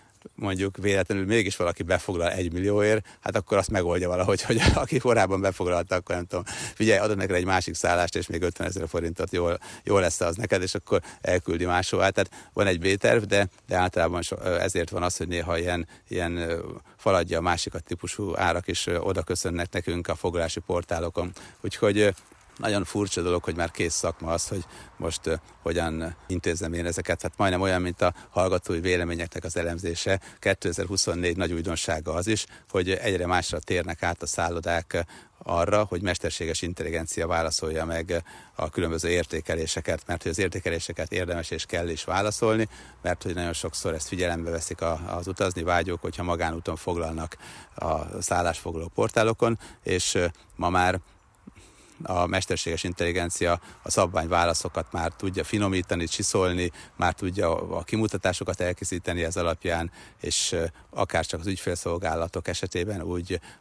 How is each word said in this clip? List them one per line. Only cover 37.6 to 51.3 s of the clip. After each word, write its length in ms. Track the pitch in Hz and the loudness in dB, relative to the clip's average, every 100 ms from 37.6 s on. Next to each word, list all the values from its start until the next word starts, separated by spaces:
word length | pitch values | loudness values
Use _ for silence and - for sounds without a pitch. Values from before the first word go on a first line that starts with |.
| 80 80 | -2 -2
meg, 260 | 82 82 82 | -2 -4 -2
ö, 60 | 85 - - - | -4 -4 -14 -14
a 160 | - 80 | -6 -4
különböző 380 | - 82 80 85 | -2 0 0 2
értékeléseket, 920 | 87 82 80 - 82 80 82 87 80 - | 2 0 -4 -2 -2 -2 -2 -2 -4 -4
mert 160 | 85 | -4
hogy 80 | 90 | -2
az 80 | 82 | 0
értékeléseket 760 | 92 92 87 82 - 85 82 | 0 -2 -2 -2 -4 -6 -4
érdemes 380 | 90 87 85 80 | -2 -2 -4 -4
és 140 | 80 | -6
kell 240 | - 85 85 | -4 -2 -2
is 160 | 80 | -4
válaszolni, 640 | - 92 104 - 113 110 110 - - - | -2 0 0 2 2 4 0 -4 -20 -6
mert 200 | 90 87 | -4 -2
hogy 120 | 95 | -4
nagyon 180 | 85 87 | -2 -2
sokszor 420 | 80 85 - 90 | -4 -4 -4 -4
ezt 140 | 80 - | -4 -4
figyelembe 420 | 90 87 85 82 | 0 0 0 -2
veszik 300 | 82 - 85 | -2 -4 -2
a, 200 | 85 80 87 87 | -2 -2 -4 -6
az 100 | 90 | -4
utazni 360 | 92 95 90 | 0 0 0
vágyók, 380 | 82 87 90 85 | 2 2 2 -2
hogyha 220 | 87 - | -6 -4
magánúton 540 | 87 85 82 82 87 80 | -2 0 -2 -2 -6 -4
foglalnak 600 | - 85 80 80 80 - - - - | -4 -2 -2 -4 -8 -10 -16 -18 -16
a 480 | - 82 78 82 - | -6 -2 -2 -4 -6
szállásfoglaló 640 | - 90 85 82 87 82 85 | 0 2 2 -2 -6 -6 -4
portálokon, 640 | - 110 120 110 110 117 113 - - | 0 2 4 2 4 2 0 -6 -10
és, 320 | 92 90 - | -2 0 2
ö, 120 | 95 87 - - - | 2 0 -2 -14 -4
ma 140 | 87 | 2
már 300 | 90 90 92 - - _ | 4 4 2 -6 -20 _